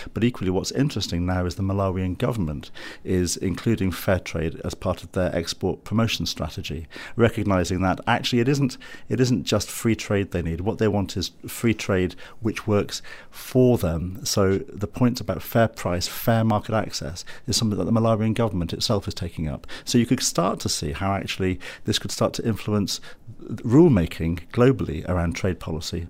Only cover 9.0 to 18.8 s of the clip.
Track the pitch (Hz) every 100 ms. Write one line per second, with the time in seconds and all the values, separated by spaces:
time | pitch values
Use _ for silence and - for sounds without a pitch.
9 | - 113 127 110 - 104 - - 117 107
10 | - 104 101 87 80 82 95 - 110 101
11 | 92 98 - - - - 120 104 - 95
12 | 90 - - - 113 - - 101 - -
13 | - - - - - 127 127 120 90 82
14 | 90 95 - - 95 95 - - - -
15 | 123 - 98 90 - 117 113 - 95 87
16 | - - - 113 110 107 - 107 98 -
17 | 73 87 - - - 101 113 95 87 113
18 | 113 110 110 107 113 92 85 -